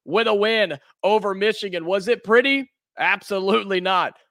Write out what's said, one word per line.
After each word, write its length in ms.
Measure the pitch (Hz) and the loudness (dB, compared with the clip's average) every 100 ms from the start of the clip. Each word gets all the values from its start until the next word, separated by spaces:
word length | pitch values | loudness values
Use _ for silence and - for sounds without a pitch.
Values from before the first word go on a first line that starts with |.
| 123 | -4
with 220 | 196 226 | 0 2
a 80 | 202 | 2
win 420 | 214 220 190 143 _ _ | 2 2 0 -4 _ _
over 320 | 185 214 202 | 0 0 0
Michigan. 520 | 190 214 214 202 175 160 | -2 -2 -2 -6 -6 -2
Was 220 | 196 185 | -2 0
it 160 | 233 | -2
pretty? 480 | 196 233 269 277 262 _ _ - | 2 4 4 0 -2 _ _ -4
Absolutely 840 | 165 190 - 196 190 226 196 185 | -2 -2 -2 -2 2 0 0 -2
not. 320 | 185 185 147 - _ | 0 0 -2 -6 _